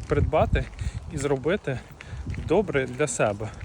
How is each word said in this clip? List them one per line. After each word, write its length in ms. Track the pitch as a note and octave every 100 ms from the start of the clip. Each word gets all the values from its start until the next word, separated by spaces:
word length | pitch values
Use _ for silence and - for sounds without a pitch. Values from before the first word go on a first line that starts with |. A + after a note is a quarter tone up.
| -
придбати 580 | C#3+ C#3 D#3 G3+ C#3 B2+ - - - -
і 40 | D#3
зробити 640 | C#3 C3+ C#3 G3 - C3 - - - - - - -
добре 380 | F3 G3 C#3+ B2+
для 220 | B2 D3+
себе, 400 | - A#2+ G2+ G#2+ -